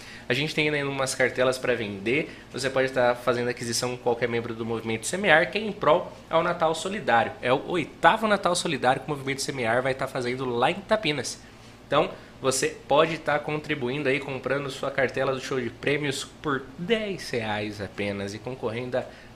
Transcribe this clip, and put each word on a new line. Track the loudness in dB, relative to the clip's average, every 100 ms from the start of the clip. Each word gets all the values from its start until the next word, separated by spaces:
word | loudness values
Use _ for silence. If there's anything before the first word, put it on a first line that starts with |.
| -18 -10 -2
A |
gente | 0 0 2
tem | 2
ainda | 2 0
umas | -2 -2
cartelas | 2 2 4 2 4
pra | 2 0
vender. | 0 -4 0 0 -2 -8 -12
Você | -6 -2
pode | 2 2
estar | 4 4 4
fazendo | 2 0 0
aquisição | -2 -2 -2 -2
com | -2
qualquer | 0 0 0
membro | 0 -4
do | -4 -4
Movimento | -4 -2 -4 -2
Semear, | 0 6 6 6
que | 0
é |
em | -4
prol | 0 4 4 2 -10 -2
ao | 0
Natal | 2 2 0
Solidário. | 0 -4 -4 2 2 2 0
É | 0
o | 0 0
oitavo | -2 -4 2 4 6 4
Natal | 2 2 0
Solidário | 0 2 2 2
que | 0
o |
Movimento | -4 -4 -4
Semear | -4 -2 2 2
vai | 2
estar | 0 -2
fazendo | -4 -2 -2 -2
lá | 2 2
em | 0
Itapinas. | 0 0 0 -2 -4 -8 -14 -20 -20 -20 0
Então, | 2 2 -2 -16 -4
você | 0 2 0 -2 2
pode | 4 4 2
estar | -2 -2
contribuindo | 0 -4 -4 -2 -2 -2 0
aí, | 0
comprando | -2 -6 -2 -2 -4
sua | -6 -4
cartela | 0 0 0 0
do | -2
show | -2 -4
de | -4
prêmios | -4 -2 0 0 -4 -6 -8
por | -2 -2 -4 -8
dez | -2 0 -2 -6 -4
reais | -4 -2 -2 -4 -6
apenas | -8 -4 -4 -4 -6
e | -8
concorrendo | -10 -6 -4 -4 -4 -4
a | -4 -10 -20